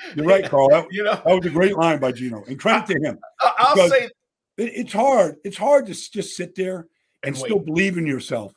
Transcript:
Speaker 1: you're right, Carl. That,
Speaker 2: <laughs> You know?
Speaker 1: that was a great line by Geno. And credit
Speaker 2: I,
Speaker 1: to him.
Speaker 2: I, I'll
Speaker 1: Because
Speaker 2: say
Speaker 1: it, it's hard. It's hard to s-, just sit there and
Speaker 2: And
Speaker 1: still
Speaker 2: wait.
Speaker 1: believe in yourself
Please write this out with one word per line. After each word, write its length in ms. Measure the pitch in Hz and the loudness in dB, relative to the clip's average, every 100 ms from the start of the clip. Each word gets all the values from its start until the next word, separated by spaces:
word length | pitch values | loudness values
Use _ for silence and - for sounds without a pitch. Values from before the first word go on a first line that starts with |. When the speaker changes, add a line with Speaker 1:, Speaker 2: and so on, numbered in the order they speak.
| - 147 | -12 -2
Speaker 1:
you're 100 | 160 | 4
right, 200 | 196 190 | 4 4
Carl. 240 | 143 135 | 4 6
That, 180 | 196 196 | 6 2
Speaker 2:
<laughs> 40 | |
You 120 | 196 | -4
know? 100 | 202 | -2
Speaker 1:
that 120 | - 160 | 0 2
was 200 | 185 175 | 2 2
a 40 | |
great 280 | 151 190 180 | 2 2 2
line 220 | 165 151 | 2 2
by 140 | 131 | -2
Geno. 300 | 123 127 110 101 | -4 -8 -10 -12
And 140 | 139 | -4
credit 300 | 208 220 214 | 0 0 0
Speaker 2:
I, 40 | |
Speaker 1:
to 60 | 165 | -4
him. 200 | 143 - - - | -4 -8 -12 0
Speaker 2:
I, 120 | 254 220 | 2 4
I'll 160 | 254 285 | 2 2
Speaker 1:
Because 160 | 262 | 2
Speaker 2:
say 140 | 269 233 | 2 0
Speaker 1:
it, 60 | - _ _ _ - | -8 _ _ _ -8
it's 360 | 233 220 240 | -8 -6 -6
hard. 420 | 196 269 254 170 147 | -2 2 2 2 -2
It's 140 | 202 - | -12 -4
hard 280 | 226 285 220 | 2 2 2
to 40 | |
s-, 160 | 165 - | -8 -12
just 300 | 208 - - | -10 -10 -10
sit 180 | 170 - | -10 -8
there 320 | 185 185 - _ _ _ | -6 -8 -12 _ _ _
and 120 | 139 131 | -8 -6
Speaker 2:
And 20 | |
Speaker 1:
still 200 | 233 208 | -2 -2
Speaker 2:
wait. 80 | 156 | -2
Speaker 1:
believe 320 | 160 196 175 | -2 0 -2
in 100 | 160 | -4
yourself 460 | 127 - 120 101 | -4 -6 -8 -8